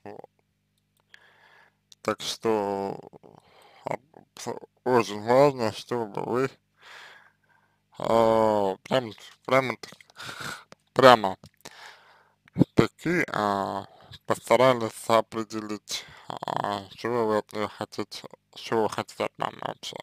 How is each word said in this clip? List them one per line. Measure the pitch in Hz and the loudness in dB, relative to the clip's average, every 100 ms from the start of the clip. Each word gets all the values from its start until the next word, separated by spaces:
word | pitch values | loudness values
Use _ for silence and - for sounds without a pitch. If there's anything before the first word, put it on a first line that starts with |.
Вот. | 104 104 - _ _ _ _ _ _ _ _ - _ _ _ _ _ _ _ - | -20 -20 -20 _ _ _ _ _ _ _ _ -20 _ _ _ _ _ _ _ -10
Так | - 107 | -8 -6
что, | - - 113 110 101 98 98 - - - - - _ _ - - - | -8 -6 -2 -2 0 -4 -4 -8 -14 -20 -20 -20 _ _ -20 -18 -12
а, | - _ - _ - | -12 _ -20 _ -14
п-, | - - - _ - | -12 -12 -14 _ 2
очень | 123 101 104 | 2 2 -4
важно, | 107 127 147 131 110 | 2 6 6 4 -4
чтобы | 98 - 120 110 95 | -6 -8 -6 -6 -8
вы, | - 113 135 - _ _ - - - - _ _ _ _ _ _ _ _ | -4 -2 -2 -6 _ _ -20 -20 -20 -20 _ _ _ _ _ _ _ _
а, | - 113 113 113 110 107 98 98 | 0 4 4 6 4 2 0 -4
прям, | - 131 120 101 - - - | -2 -2 -2 -14 -20 -18 0
прямо | 127 131 113 | 0 2 -6
так, | - - _ - - - - - - - _ | -12 -20 _ -18 -16 -12 -12 -14 -18 -20 _
прямо | - 127 120 98 92 - _ - - - - _ _ _ _ _ - - - | 6 8 8 6 -6 -14 _ -20 -20 -20 -20 _ _ _ _ _ 2 2 4
таки, | 113 _ - 175 - | 0 _ -4 -2 -2
а, | - 104 98 98 98 98 - - - - | -2 0 0 -2 -6 -10 -20 -20 -20 -4
постарались | 110 - 117 131 123 113 - - | -4 2 4 6 4 -2 -8 0
определить, | 113 110 110 110 110 107 104 _ - - - - | 2 2 -8 -8 -10 -10 -12 _ -12 -12 -20 -14
а, | - - - 101 101 95 - | -12 -6 -6 -4 -6 -10 -10
чего | 113 120 113 | -6 -2 0
вы | 107 | 0
от | - | -2
неё | 104 104 | -8 -8
хотите, | - 107 - 104 - - - _ - | -8 -12 -10 -12 -12 -18 -20 _ -18
чего | - 117 | -4 -2
вы | 104 | -2
хотите | - 110 - 107 | -4 -10 -6 -8
от | _ | _
мамы | - - | -8 -6
вообще. | - - - - | -10 -10 -14 -14